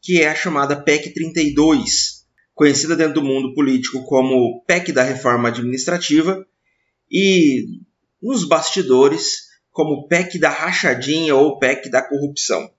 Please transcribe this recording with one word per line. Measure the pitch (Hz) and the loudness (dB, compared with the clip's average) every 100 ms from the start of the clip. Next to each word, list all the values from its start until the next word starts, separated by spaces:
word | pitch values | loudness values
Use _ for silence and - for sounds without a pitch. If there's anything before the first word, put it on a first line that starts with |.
que | - 180 | 0 2
é | 151 | 2
a | |
chamada | 156 185 151 139 | 0 -4 -2 -2
pec | 143 147 147 147 | -2 0 0 -2
trinta | - 165 170 | -8 -6 -2
e | 151 | 0
dois, | 139 156 147 98 - - - _ _ _ - | 4 4 4 2 -2 -2 -6 _ _ _ 2
conhecida | 151 139 156 165 | 2 4 0 0
dentro | 160 147 | 0 0
do | |
mundo | 139 135 131 | -2 -2 -4
político | 147 139 127 127 131 | -2 0 0 -2 -8
como | 131 135 131 131 117 - - | -2 0 2 2 0 -2 -2
pec | 175 175 | -2 0
da | 131 | 0
reforma | 131 131 127 120 120 | 0 0 0 0 0
administrativa | 120 120 131 - 175 - 147 160 190 - _ _ _ _ _ _ | -2 -6 -4 -4 -4 0 2 2 -2 -8 _ _ _ _ _ _
e, | 185 196 185 156 127 110 - - _ _ _ | 0 4 4 4 2 -6 -14 -20 _ _ _
nos | 214 262 | -6 -4
bastidores, | 160 160 - 196 151 127 139 160 - - - _ _ | 0 0 0 -4 2 6 4 2 -4 -8 -10 _ _
como | - 156 147 147 | -4 -2 -2 -2
pec | 170 180 180 | -2 -2 -2
da | 151 | -2
rachadinha | 143 160 180 170 123 127 160 160 135 | -2 -4 -2 -2 -2 -2 -2 2 4
ou | 151 - | 2 2
pec | 127 143 139 | -2 -2 -2
da | 156 | -2
corrupção. | - 143 143 - - 95 - | -2 -6 -6 -6 -4 -4 -6